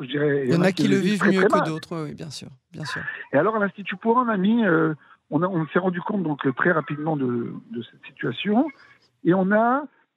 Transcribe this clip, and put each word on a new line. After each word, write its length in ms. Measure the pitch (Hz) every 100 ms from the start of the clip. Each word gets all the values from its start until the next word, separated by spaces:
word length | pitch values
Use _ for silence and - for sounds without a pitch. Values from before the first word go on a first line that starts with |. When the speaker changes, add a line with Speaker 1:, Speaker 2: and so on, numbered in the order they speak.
Speaker 1:
je 60 | 131
dirais. 360 | 143 147 143 127
Speaker 2:
Il 60 |
y 40 | 170
en 60 |
a 100 | 185
qui 160 | 180 202
le 80 | 196
vivent 240 | 190 202
Speaker 1:
très, 100 | 202
Speaker 2:
mieux 80 | 190
Speaker 1:
très 100 | 190
Speaker 2:
que 100 | 202
Speaker 1:
mal. 100 | 160
Speaker 2:
d'autres, 280 | 156 - 165
oui, 120 | 147
oui, 40 |
bien 160 | - 160
sûr, 180 | - - 131 _
bien 120 | -
sûr. 180 | - - - - -
Speaker 1:
Et 40 | 135
alors, 180 | 196
à 60 | 220
l'Institut 340 | 202 - 190 190
Poiret, 260 | 226 240 233
on 20 |
a 80 | 202
mis, 280 | 196 240
euh, 300 | 208 160 160 151 _ _ -
on 120 | 143
a, 40 | 180
on 200 | 170 151
s'est 100 | 180
rendu 220 | 185 180
compte 240 | - 202
donc, 200 | 160 143 139
euh, 60 |
très 200 | 127 180
rapidement 440 | 160 139 147 156 151
de, 360 | 127 120 123 - -
de 120 | 120
cette 220 | - - -
situation, 600 | - 139 127 196 214 302 - - _ _ _
et 100 | -
on 180 | 190 185
a, 320 | 208 233 269 285 _ _